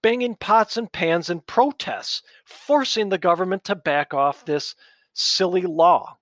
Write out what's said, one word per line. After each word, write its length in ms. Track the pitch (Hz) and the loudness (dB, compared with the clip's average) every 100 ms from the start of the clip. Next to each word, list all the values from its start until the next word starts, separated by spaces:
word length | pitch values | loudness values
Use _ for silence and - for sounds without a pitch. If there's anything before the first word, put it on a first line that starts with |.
banging 360 | 226 240 247 220 | 2 0 -2 -6
pots 400 | - 220 214 - | 2 2 2 -4
and 140 | 226 | -8
pans 380 | - 170 170 170 | -4 0 0 -2
in 120 | 170 | -8
protests, 800 | - - 277 277 - 104 - - _ _ | -4 2 2 0 -8 -8 -8 -10 _ _
forcing 640 | _ - - 294 262 - 208 | _ -20 0 0 2 -2 -2
the 100 | 190 | 0
government 460 | 180 170 185 190 | 2 0 0 -4
to 100 | - | -4
back 400 | 202 156 147 147 | -4 0 0 0
off 300 | 143 139 139 | 0 0 -2
this 320 | - 147 - - _ _ _ | -4 -4 -4 -14 _ _ _
silly 500 | - - - 190 185 | -6 -4 0 0 0
law. 540 | 180 160 170 151 - - | -2 2 4 4 0 -18